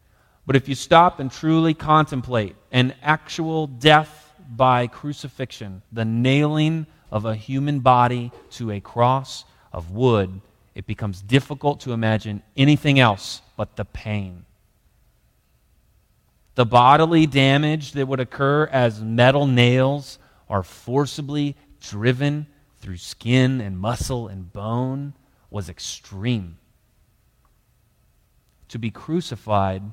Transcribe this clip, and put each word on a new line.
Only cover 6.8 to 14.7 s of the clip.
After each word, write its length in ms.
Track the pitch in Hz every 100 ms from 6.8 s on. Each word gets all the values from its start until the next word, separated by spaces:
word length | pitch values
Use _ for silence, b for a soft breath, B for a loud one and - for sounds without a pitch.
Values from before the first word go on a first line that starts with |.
| 156 b b
of 140 | 107 110
a 100 | 110
human 460 | 107 135 147 143
body 500 | 127 123 120 123 120 - -
to 200 | - 113
a 80 | 101
cross 640 | - 117 120 135 135 - b b b
of 180 | 90 82
wood, 500 | 101 127 110 92 95 - _ _
it 120 | - -
becomes 360 | 107 104 92
difficult 600 | 98 135 - 139 147 143
to 100 | 131
imagine 500 | 113 110 110 110 101 - -
anything 420 | 139 147 151 139
else 440 | 120 98 - - _ -
but 180 | 104 -
the 80 |
pain. 640 | 101 - 110 104 95 87 - _ _